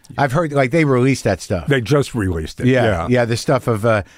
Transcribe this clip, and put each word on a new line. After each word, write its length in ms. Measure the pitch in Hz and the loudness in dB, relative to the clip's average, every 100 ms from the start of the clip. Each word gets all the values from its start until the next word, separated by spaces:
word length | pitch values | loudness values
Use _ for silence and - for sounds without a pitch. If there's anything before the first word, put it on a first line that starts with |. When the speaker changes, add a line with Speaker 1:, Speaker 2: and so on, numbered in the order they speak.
| - 127 | -12 -4
Speaker 1:
I've 160 | 143 | -2
heard, 180 | 135 165 | 0 -2
like, 200 | 139 135 | 0 0
they 120 | 165 | 2
released 400 | 151 127 131 131 | 2 4 2 2
that 160 | 117 95 | 0 -2
stuff. 280 | - 95 82 | -2 -4 0
Speaker 2:
They 120 | 139 | -2
just 340 | 107 147 131 | 2 0 0
released 460 | 120 98 82 78 - | -2 -2 -4 -6 -4
it. 60 | - | 0
Speaker 1:
Yeah, 180 | 127 | 2
Speaker 2:
Yeah. 240 | 113 90 82 | 2 0 0
Speaker 1:
yeah, 160 | 123 120 | 0 0
the 120 | 117 | -2
stuff 280 | - 135 - | -2 -2 0
of, 180 | 113 113 | 0 2
uh, 180 | 107 95 | 0 -2